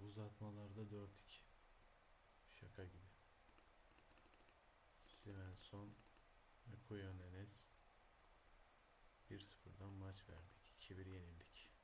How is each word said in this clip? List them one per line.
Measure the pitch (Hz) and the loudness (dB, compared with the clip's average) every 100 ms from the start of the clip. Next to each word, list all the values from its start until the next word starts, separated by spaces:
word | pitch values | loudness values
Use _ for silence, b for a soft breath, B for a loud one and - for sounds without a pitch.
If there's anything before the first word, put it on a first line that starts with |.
| 104 | 4
Uzatmalarda | 104 104 - 107 101 104 104 104 | 6 4 6 4 6 4 4 6
dört | 104 98 - | 6 4 0
iki. | - - - - - - - - - - - - - | -6 -6 -6 -10 -10 -12 -12 -12 -12 -12 -12 -12 -10
Şaka | - 92 - | -4 -2 2
gibi. | 92 87 95 - - - - - - - - - - - - - - - - - - - | 2 2 -4 -8 -12 -4 -2 -2 -4 -10 -4 -4 -2 -2 0 0 0 -2 -8 -12 -12 -6
Svensson | - - 107 95 95 92 - 101 104 101 - - - - - - 123 | 0 2 4 4 4 4 2 2 0 -2 -2 -2 -2 -10 -12 -8 -2
ve | - - | -2 2
Koyunan | 104 95 92 | 4 6 4
Enes. | 90 92 101 - - - - - - - - - - - - - - - - - - | 2 2 0 -2 -6 -10 -12 -12 -14 -12 -12 -12 -12 -12 -12 -14 -14 -12 -12 -12 -2
Bir | 101 | 0
sıfırdan | - - - 87 101 | 0 -4 -4 4 6
maç | 98 95 - - | 6 4 4 0
verdik. | - - - - - | -2 -2 -6 -10 -6
İki | - 92 | 0 2
bir | 92 | 4
yenildik. | 95 87 82 - - - - | 2 2 -2 -4 -6 -8 -10